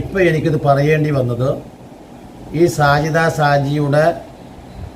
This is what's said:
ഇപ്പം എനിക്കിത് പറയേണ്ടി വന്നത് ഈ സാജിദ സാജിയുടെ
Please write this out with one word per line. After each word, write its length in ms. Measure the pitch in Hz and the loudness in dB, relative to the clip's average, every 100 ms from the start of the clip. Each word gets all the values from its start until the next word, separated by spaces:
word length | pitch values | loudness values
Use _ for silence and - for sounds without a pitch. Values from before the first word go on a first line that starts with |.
ഇപ്പം 200 | - 196 175 | 0 0 2
എനിക്കിത് 280 | 156 160 151 143 | 2 0 0 2
പറയേണ്ടി 440 | 139 147 156 151 139 | 2 4 2 0 0
വന്നത് 300 | 120 117 131 117 - - - - - - - - - 147 | -2 -2 -2 -4 -8 -20 -20 -20 -20 -20 -20 -20 -6 0
ഈ 40 | 170 151 | 0 2
സാജിദ 420 | 143 147 160 160 160 156 | 2 2 2 0 0 2
സാജിയുടെ 680 | 147 143 135 147 143 147 165 170 - - - - - - - | 2 2 0 -2 0 2 2 0 -8 -20 -20 -20 -20 -16 -16